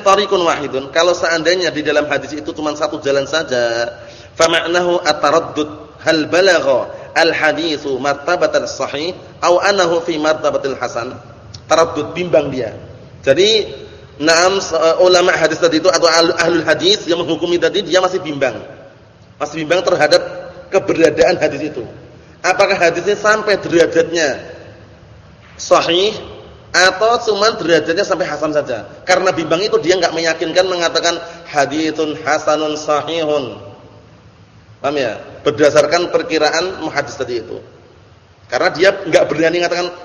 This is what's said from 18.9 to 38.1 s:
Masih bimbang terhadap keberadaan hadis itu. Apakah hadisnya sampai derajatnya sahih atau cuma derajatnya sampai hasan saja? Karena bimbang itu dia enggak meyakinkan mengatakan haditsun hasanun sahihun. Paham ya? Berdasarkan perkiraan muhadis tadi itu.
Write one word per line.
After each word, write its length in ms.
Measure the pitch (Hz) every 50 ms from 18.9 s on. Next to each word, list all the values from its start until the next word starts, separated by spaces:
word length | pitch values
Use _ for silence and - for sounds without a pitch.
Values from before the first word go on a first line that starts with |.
| - - - - - - - - - -
Masih 240 | 151 143 151 160 156
bimbang 160 | 147 170 185
terhadap 400 | 175 180 180 139 151 151 165 175 - - - - - - - - - -
keberadaan 720 | 190 190 - - - 156 165 151 - 156 160 175 175 -
hadis 320 | 160 143 135 135 151 143 -
itu. 160 | 131 110 101 - - - - - - - - - - -
Apakah 320 | 180 185 190 196 185 196 175
hadisnya 400 | 175 170 165 175 165 202 208 202
sampai 400 | - 214 214 214 202 214 196 -
derajatnya 800 | - 156 156 170 160 - - 170 165 160 170 170 156 135 117 110 - - - - - - - - - - - - - - - - - - - - - - - -
sahih 560 | - - 180 160 165 170 170 180 196 214 208 - - - - - - - - - - -
atau 480 | - 170 180 185 180 - 214 226 240 233 -
cuma 320 | 226 202 196 208 226 226 180
derajatnya 480 | 165 160 170 156 - - 170 190 196
sampai 160 | 202 185 160 - 147
hasan 260 | 147 143 151 156 147
saja? 320 | 151 131 123 120 107 98 - - - -
Karena 320 | - 180 175 185 185 -
bimbang 320 | 165 165 147 160 170 208
itu 80 | 214 214 - 143
dia 160 | 165 185 190
enggak 160 | 156 - 156
meyakinkan 560 | 165 165 165 160 - 175 160 156 180 185 185
mengatakan 480 | 180 175 170 165 - 165 147 170 170 165 - - - - - -
haditsun 640 | - 147 139 135 143 156 160 156 151 160 156 151 147 - -
hasanun 560 | 135 151 156 - 165 151 151 156 151 151 -
sahihun. 800 | - 151 151 143 139 156 165 165 156 151 151 143 131 110 101 - - - - - - - - - - - - - - - - - - - _ - - - - -
Paham 160 | - 139 151
ya? 240 | 143 127 113 101 - - - - - -
Berdasarkan 720 | 147 - - 151 143 - 151 - - 165 170 175 - -
perkiraan 720 | 165 156 - 160 160 156 147 151 165 180 185 185 - 160
muhadis 320 | 151 131 143 139 - - -
tadi 240 | 131 120 120 113 104
itu. 160 | - 113 107 - - - - - - - - - -